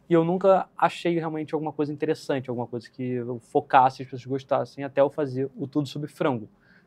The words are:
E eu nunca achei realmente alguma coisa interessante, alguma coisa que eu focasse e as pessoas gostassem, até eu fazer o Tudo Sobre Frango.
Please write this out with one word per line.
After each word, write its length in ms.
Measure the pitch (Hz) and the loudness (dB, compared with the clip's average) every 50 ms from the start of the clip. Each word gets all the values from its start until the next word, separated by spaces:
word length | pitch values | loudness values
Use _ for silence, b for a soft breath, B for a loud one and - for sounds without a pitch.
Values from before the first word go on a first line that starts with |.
| _ - | _ 2
E 40 | 170 | 4
eu 100 | 165 165 | 4 4
nunca 420 | 165 180 185 190 196 190 180 - - _ - | 4 0 2 4 6 4 4 2 -2 _ 0
achei 360 | - 175 - - - 175 175 165 | 0 0 0 0 -2 -2 0 0
realmente 360 | 160 165 156 156 156 - 165 | -2 -4 -6 -6 -6 -4 -4
alguma 180 | 151 156 151 | -4 -4 -4
coisa 200 | 151 - 151 143 | -2 -2 -2 -2
interessante, 580 | 151 143 156 156 156 - - - 147 135 123 - | -2 -4 -2 -2 -2 -2 -2 -2 -2 -2 -2 -4
alguma 180 | 120 120 120 - | -6 -6 -6 -6
coisa 220 | 120 120 - - | -6 -10 -10 -10
que 140 | _ - 127 | _ -8 -6
eu 360 | 123 123 123 117 123 127 117 | -4 -4 -4 -6 -6 -8 -10
focasse 640 | - _ - 143 143 - - 135 127 131 131 - | -6 _ 0 0 2 4 6 6 6 6 2 -2
e 20 | 127 | -14
as 60 | - | -12
pessoas 140 | 135 123 - | -12 -12 -8
gostassem, 580 | 123 135 135 135 - 139 127 123 123 - 139 139 | -6 -6 -6 -2 -2 -2 -2 -2 -4 -8 -10 -10
até 160 | 135 - 139 | -4 2 2
eu 80 | 139 143 | 2 2
fazer 400 | - - 147 135 127 131 135 - - | 2 -2 -4 -4 -2 -4 -6 -6 -6
o 100 | 226 143 131 | -8 -8 -4
Tudo 200 | - 151 143 127 | -2 -2 -2 -4
Sobre 220 | - 147 147 143 | -6 -8 -10 -10
Frango. 400 | - - 175 151 127 110 107 - _ b b b b b b | -6 -2 -2 0 0 -2 -6 -10 _ b b b b b b